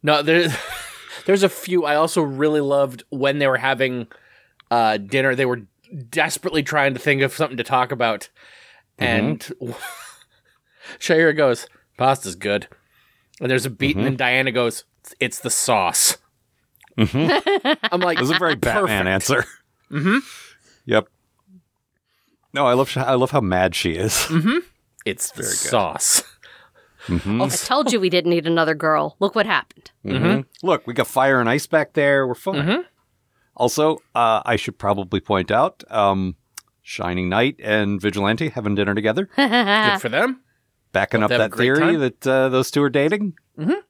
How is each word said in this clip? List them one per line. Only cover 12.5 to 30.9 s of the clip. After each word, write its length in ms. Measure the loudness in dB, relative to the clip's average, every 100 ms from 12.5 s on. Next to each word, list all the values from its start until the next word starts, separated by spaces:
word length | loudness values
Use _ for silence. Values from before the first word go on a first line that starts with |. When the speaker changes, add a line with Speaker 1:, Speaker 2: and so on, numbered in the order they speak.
| -2 -4 -20 _ _ _ _ _ _
Speaker 1:
And 120 | -2
there's 140 | -2 -2
a 40 |
beat, 220 | -4 -2
Speaker 2:
Mm-hmm. 80 | 0
Speaker 1:
and 80 | -2
then 80 | 0
Diana 340 | 0 2 0
goes, 320 | 0 -2 -4 -14 _ -20 -6
"It's 200 | -6 -4
the 120 | -6
sauce." 680 | -4 0 2 2 0 0 -2 _ _ _ _ _ _ _ -2
Speaker 2:
Mm-hmm. 800 | 0 2 0 0 0 -2 0 -2 -2
Speaker 1:
<laughs> 60 |
I'm 80 | -2
like, 160 | 0 0
Speaker 2:
It 40 |
was 100 | 0
a 80 | 0
very 160 | 0 0
Batman 500 | 0 0 0 0 2
Speaker 1:
"Perfect." 20 |
Speaker 2:
answer. 380 | 0 0 -2 -2 -10 _ _ _
Speaker 1:
Mm-hmm. 260 | -4 0 0 -4 -20 -20 _ _ _ 0
Speaker 2:
Yep. 220 | 0 0 _ _ _ _ -20 _ _ _ _ _ _ _ _ _
No, 120 | -2 2
I 80 |
love 160 | 2 2
sh-, 80 | -2
I 160 | 0 2
love 160 | 2
how 100 | 0
mad 340 | 0 2 2 0
she 160 | -4
is. 220 | -2 -2
Speaker 1:
Mm-hmm. 460 | -2 0 0 2 -2 -4 _ _ _ -8
It's 260 | -6 -8
the 120 | -8
Speaker 2:
Very 60 | -6
good. 60 | -4 0
Speaker 1:
sauce. 540 | 0 0 -2 0 0 -2 _ -20 -20 -20 _ _ _ -4
Speaker 2:
Mm-hmm. 340 | -2 0 0
Speaker 3:
I 60 | 0
told 420 | -2 -2 0 2
you 60 | 0
we 100 | 2
didn't 220 | 0 2
need 160 | 0 2
another 260 | 2 4
girl. 420 | 4 4 2 0 -2
Look 160 | -2 0
what 100 | 0
happened. 460 | 0 -2 -20 -20 _ -4
Speaker 2:
Mm-hmm. 200 | 0 2
Speaker 1:
Mm-hmm. 400 | 0 -2 _ 0
Speaker 2:
Look, 200 | 0
we 60 | -2